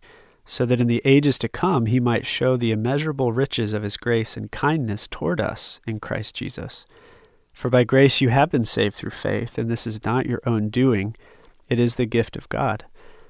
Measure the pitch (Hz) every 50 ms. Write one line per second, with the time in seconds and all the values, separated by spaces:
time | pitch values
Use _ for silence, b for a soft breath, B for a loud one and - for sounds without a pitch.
0 | b b b b b b b b b - - - 127 120 123 120 120 120 117 117
1 | - 135 135 147 147 143 131 - - - - - - 190 180 127 117 107 123 127
2 | 120 123 117 110 - - - - 131 131 131 123 117 113 110 107 110 123 139 143
3 | 156 160 143 135 131 120 110 127 135 - - - 110 104 107 104 107 101 - -
4 | - 120 117 113 107 - - 113 107 - - - - 147 160 160 123 110 104 -
5 | - - - - 147 165 180 147 104 - - - - - - - - 113 110 107
6 | - - - 107 107 - - - - - - - - - - - - b b b
7 | b b b b b b b b b b b - - 123 123 127 120 120 131 135
8 | 139 135 - - 135 117 120 135 147 165 - 127 110 - - 113 104 104 - -
9 | - - - - - 98 104 107 110 - - - 117 113 117 - - 113 107 107
10 | - 110 117 131 - - 120 - - 120 117 110 107 104 - 123 131 135 113 98
11 | 98 107 - b b b b b b b b b b - 123 117 120 117 - -
12 | 123 110 - 117 110 - - - - - - - - 101 104 104 - - b b
13 | b b b b b